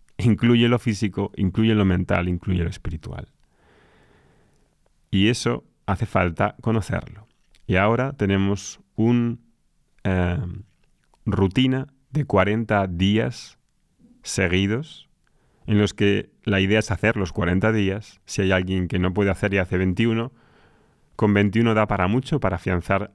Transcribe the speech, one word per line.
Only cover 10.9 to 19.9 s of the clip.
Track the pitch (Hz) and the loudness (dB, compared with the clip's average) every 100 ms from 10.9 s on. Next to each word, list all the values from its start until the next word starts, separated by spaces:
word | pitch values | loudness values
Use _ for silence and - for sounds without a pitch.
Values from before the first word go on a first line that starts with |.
| _ _ _ - | _ _ _ -4
rutina | 98 95 92 131 131 135 _ _ | 0 2 2 0 0 -6 _ _
de | 143 | -6
cuarenta | 143 101 92 110 110 104 95 | 0 2 2 0 0 0 0
días | 87 92 107 120 120 - _ _ _ _ _ _ _ | 0 2 2 0 -6 -16 _ _ _ _ _ _ _
seguidos | - - 95 92 98 110 156 - - _ _ _ _ _ - | -8 -2 0 2 0 -2 -6 -16 -20 _ _ _ _ _ -2
en | 104 | 2
los | 104 | 2
que | - 104 101 - _ | 2 2 2 -4 _
la | - 98 | -2 0
idea | 95 107 | 2 2
es | - | 0
hacer | - 107 107 | 0 0 0
los | 90 | -2
cuarenta | - 87 92 110 | -2 0 2 2
días. | 110 98 98 - - | 2 0 -4 -10 -20
Si | _ - | _ -4
hay | 95 | 0
alguien | 95 92 95 90 | 0 0 -2 -2
que | 92 | 0
no | 92 | 0
puede | 92 101 | 0 0
hacer | 92 104 | 0 0
y | 98 | -2
hace | 90 90 | -2 0
veintiuno, | 95 | 0